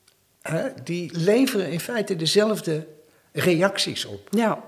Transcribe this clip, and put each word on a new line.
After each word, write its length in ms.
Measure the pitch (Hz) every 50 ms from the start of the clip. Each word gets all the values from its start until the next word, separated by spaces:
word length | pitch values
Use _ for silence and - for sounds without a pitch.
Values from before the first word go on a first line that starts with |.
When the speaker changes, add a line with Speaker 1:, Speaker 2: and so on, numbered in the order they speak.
| _ _ _ _ _ _ _ _
Speaker 1:
hè, 260 | - - 156 165 233 269 - - 123
die 260 | - 170 175 175 - - 170
leveren 540 | 160 190 214 240 269 254 226 202 180 143
in 80 | 160 170
feite 360 | - - 240 226 196 - 196
dezelfde 720 | 160 160 151 - 196 214 220 214 170 156 170 156 151 156 - - - - _ _ _ _ _
reacties 720 | - 151 127 185 175 156 185 196 196 - - 175 110 - -
op. 220 | 117 104 101 - -
Speaker 2:
Ja. 320 | - 214 233 214 160 - -